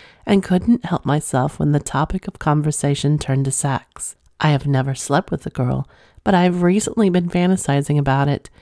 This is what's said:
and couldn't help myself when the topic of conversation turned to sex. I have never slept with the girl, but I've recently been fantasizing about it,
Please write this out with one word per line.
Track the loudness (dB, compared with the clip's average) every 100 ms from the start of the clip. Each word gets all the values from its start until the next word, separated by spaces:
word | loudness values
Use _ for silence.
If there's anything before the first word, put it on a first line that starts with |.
| -20 _
and | 0 0
couldn't | 2 0 2 0 0
help | -4
myself | 0 -2 0 0 0 0
when | 0
the | 0
topic | 0 -4 -2 -4 -8
of | -6
conversation | 0 0 0 -2 -2 0 0 0
turned | 0 -2
to | -2
sex. | -2 -2 -4 -8 -14 -14 -14 _ -2
I | 0
have | 0 0
never | 0 0
slept | -4 -2 -2 0
with | -6
the | -6
girl, | -4 -2 -2 -6 _ _ _
but | 0
I've | 4 4 4
recently | 2 2 0 0 2
been | 2 0
fantasizing | 0 2 0 0 0 0 0
about | 2 2 0
it, | -2 -6 _